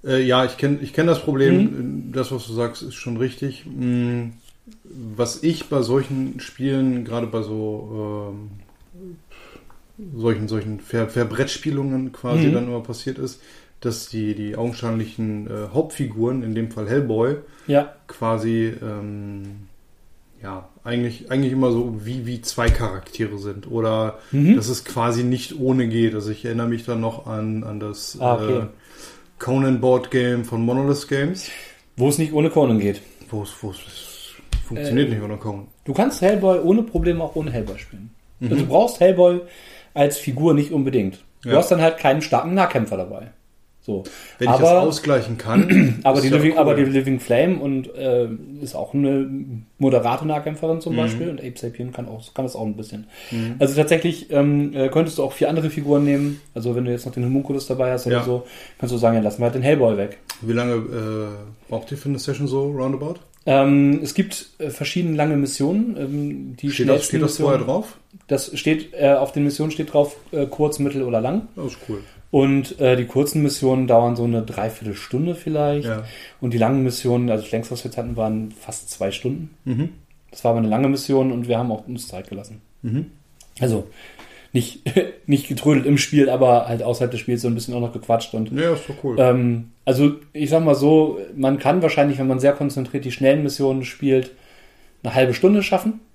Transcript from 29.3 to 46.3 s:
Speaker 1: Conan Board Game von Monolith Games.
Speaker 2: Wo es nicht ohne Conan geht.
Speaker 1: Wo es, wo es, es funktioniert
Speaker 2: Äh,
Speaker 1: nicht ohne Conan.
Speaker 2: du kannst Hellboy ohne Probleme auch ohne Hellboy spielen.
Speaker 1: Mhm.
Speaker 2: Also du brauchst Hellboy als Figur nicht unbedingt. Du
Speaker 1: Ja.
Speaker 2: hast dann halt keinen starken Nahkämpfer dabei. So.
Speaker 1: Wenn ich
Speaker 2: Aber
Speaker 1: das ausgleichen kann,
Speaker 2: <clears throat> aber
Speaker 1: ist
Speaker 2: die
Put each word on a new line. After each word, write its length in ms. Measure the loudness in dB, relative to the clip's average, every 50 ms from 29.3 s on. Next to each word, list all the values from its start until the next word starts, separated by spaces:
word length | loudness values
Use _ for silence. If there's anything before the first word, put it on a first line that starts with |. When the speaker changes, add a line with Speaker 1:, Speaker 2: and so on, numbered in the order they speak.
| _ -10
Speaker 1:
Conan 420 | -4 -2 0 2 2 2 2 2
Board 300 | 4 4 4 4 2 0
Game 340 | 0 0 0 2 0 -2 -4
von 180 | -4 -4 -2 0
Monolith 440 | 0 0 0 0 0 0 -2 -2 -4
Games. 420 | -2 -2 -2 -2 -4 -6 -10 -14 -14 -16 -18 -20 -20 _ _ _ _
Speaker 2:
Wo 120 | 0 2 2
es 80 | 2 2
nicht 140 | 0 0
ohne 160 | 2 2 2 4
Conan 280 | 4 4 4 4 4 2
geht. 240 | 2 0 -2 -4 -10 -20 -20 -20 -14 -10
Speaker 1:
Wo 120 | -8 -8
es, 80 | -8 -10 -14 -14
wo 100 | -12 -12
es, 60 | -12 -14 -18
es 720 | -18 -18 -18 -18 -18 -18 -18 -20 -20 -20 -20 -6 -4 -4 -4 -2
funktioniert 420 | -4 -8 -6 -4 0 2 2 2 2
Speaker 2:
Äh, 60 | 0
Speaker 1:
nicht 80 | -4
ohne 140 | -6 -8 -10
Conan. 300 | -8 -8 -10 -10 -10 -14 -18 _ _ _
Speaker 2:
du 80 | -4
kannst 300 | 0 0 0 0 0 2
Hellboy 380 | 2 2 4 4 4 4 4 4
ohne 220 | 4 4 4 4
Probleme 400 | 2 0 -2 0 0 0 0 0
auch 140 | -4 -4 -4
ohne 140 | -6 -6 -4
Hellboy 280 | -4 -6 -6 -6 -10 -14
spielen. 320 | -16 -18 -18 -18 -18 -20 -20 -20 _ _ -12 -8
Speaker 1:
Mhm. 80 | -2 0
Speaker 2:
Also 100 | 0 0 0
du 40 | 4
brauchst 300 | 4 4 4 4 2 4
Hellboy 400 | 4 6 8 8 6 6 6 2 -4 -10 -20 -20 -20 -20 -20 -20 -20 _
als 240 | _ 2 2 2 2 -2
Figur 360 | -4 -4 -2 2 4 4 4
nicht 180 | 4 2 0
unbedingt. 460 | 0 0 0 2 0 0 0 0 -6 -8 -20 -20 _ _
Du 80 | -2 4
Speaker 1:
Ja. 60 | 4 4
Speaker 2:
hast 120 | 6 4
dann 120 | 4 4
halt 160 | 4 4 4 4
keinen 240 | 2 4 4 4
starken 320 | 2 0 0 0 0 2 2
Nahkämpfer 420 | 2 2 2 2 0 0 0 -2
dabei. 320 | -6 -6 -8 -10 -14 -16 -18 -20 -20 _ _ _ _ _ _ _ _
So. 220 | _ -6 -6 -6 -6 -10 -18 -18 -20 -20 -6 -2
Speaker 1:
Wenn 80 | 2 2
ich 60 | 4
Speaker 2:
Aber 80 | 6 6
Speaker 1:
das 80 | 6 6 6 4
ausgleichen 540 | 2 0 -2 0 0 0 0 0 -4 -8 -8
kann, 600 | -4 2 4 4 6 6 6 6 6 6 2 2
Speaker 2:
<clears throat> 20 |
aber 140 | 2 4 4 4
Speaker 1:
ist 60 | 4
Speaker 2:
die 60 | 4